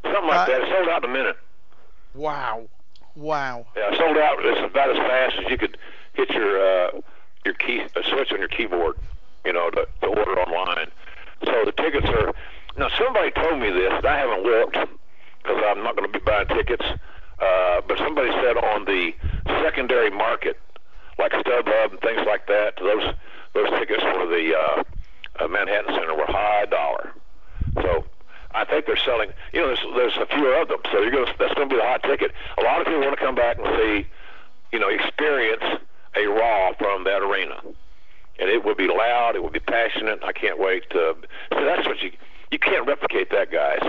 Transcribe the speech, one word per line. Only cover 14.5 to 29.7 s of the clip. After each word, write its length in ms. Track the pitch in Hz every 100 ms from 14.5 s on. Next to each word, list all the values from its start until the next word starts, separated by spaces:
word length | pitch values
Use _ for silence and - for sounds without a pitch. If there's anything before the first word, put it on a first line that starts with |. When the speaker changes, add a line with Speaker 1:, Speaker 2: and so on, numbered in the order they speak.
| 113 110
Speaker 1:
'cause 920 | - - - - - - - - 98 107
I'm 180 | 101
not 120 | 113 117
gonna 120 | 98
be 120 | 104
buying 280 | - 104 98
tickets, 380 | 110 101 - - 76 - - - -
uh, 420 | 95 92 92 87 98
but 100 | 98
somebody 340 | 143 151 -
said 260 | - 123 117
on 280 | 110 104 98
the 280 | 95 85 - - - - -
secondary 480 | 160 - 123 123 110
market, 500 | 98 110 117 - - - - - - - -
like 120 | 95
StubHub 600 | 113 110 120 117 107 110
and 80 | 95
things 200 | 113 113 104
like 220 | 104 -
that, 280 | 101 104 -
those, 360 | 92 107 - - - - -
those 160 | - 104 -
tickets 240 | 117 110
for 220 | - 92 90
the, 260 | 85 80 80
uh, 280 | 78 73 - - - - - -
uh, 80 | 80
Manhattan 460 | 95 95 104 101 -
Center 200 | 82 78
were 100 | 76
high 380 | 101 104 104 104
dollar. 460 | 90 73 62 - - - - - - - -
So 220 | 92 82 - - - - -
I 140 | 110 -
think 200 | 147 151
they're 120 | 139
selling, 340 | - 117 104 - -
you 100 | -
know, 60 |
there's, 180 | 160